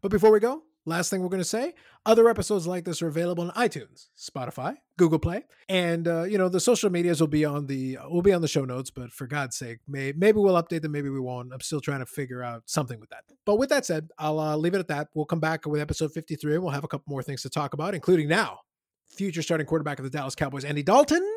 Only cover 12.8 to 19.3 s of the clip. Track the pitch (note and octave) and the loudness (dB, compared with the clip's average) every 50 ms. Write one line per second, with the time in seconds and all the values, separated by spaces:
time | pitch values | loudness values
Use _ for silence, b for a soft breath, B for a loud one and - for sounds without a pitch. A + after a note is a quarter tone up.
12.8 | C#3+ B2 B2 A2 G#2+ _ - - _ _ _ _ _ - G#3 G#3+ C4 C4+ D4 C#4 | -2 -4 -8 -14 -16 _ -20 -20 _ _ _ _ _ 0 2 2 4 2 2 0
13.8 | - - E3+ D#3 D#3 D#3+ - - D#3 D#3 D#3 D#3 D#3 D#3 D3+ D#3 D#3 F3 F#3 G3 | 2 0 -4 -4 -4 -10 -12 -6 -4 -2 -2 -2 -2 -2 -2 0 0 0 0 0
14.8 | F3+ - D#3 C#3+ D3+ _ _ D#3 D3+ - - E3 D3+ D#3+ E3 D#3 - D3+ D3+ D3 | -2 -2 -4 -6 -6 _ _ -6 -4 -2 -2 -2 0 -2 -2 -4 -4 -4 -4 -4
15.8 | D3 D3+ - - D#3+ D3+ - E3 D3+ - D#3 D3 - D3+ D3+ E3+ F#3 - C#3+ C#3+ | -2 -4 -4 -4 -4 -4 -6 -10 -10 -10 -10 -6 -2 -2 -2 0 -2 -2 -4 -6
16.8 | C3+ C#3+ - C#3+ _ - C#3+ C3+ B2 - C#3 B2 - C3+ - D#3+ D3 C#3 - D3 | -6 -6 -8 -10 _ -8 -8 -8 -8 -8 -10 -10 -10 -6 -4 -4 -4 -4 -4 -6
17.8 | D#3 F#3 G3+ D#3+ - - F#3 E3+ D3+ D3 D#3+ G#3 G#3+ B2+ - - _ _ _ _ | -6 -6 -6 -4 2 4 4 4 4 2 2 0 0 -2 -6 -14 _ _ _ _
18.8 | _ _ _ _ _ _ - - G3 G3 | _ _ _ _ _ _ -10 -6 -6 -4